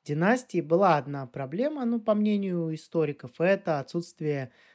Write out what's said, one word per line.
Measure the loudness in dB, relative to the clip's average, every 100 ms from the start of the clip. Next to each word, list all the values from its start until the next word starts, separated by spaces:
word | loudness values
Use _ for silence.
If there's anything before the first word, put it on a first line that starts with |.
| -6
династии | 0 2 2 0 -4
была | 2 4 6 4
одна | 0 -8 -8
проблема, | -8 -6 -4 -4 -2 -4
ну, | -2
по | 0 2
мнению | 2 2 0 -2 -2 -6
историков, | -4 -2 -2 -2 -10 0
это | 2 2 0 -4
отсутствие, | -4 -6 -6 -6 -4 -4 -6 _ _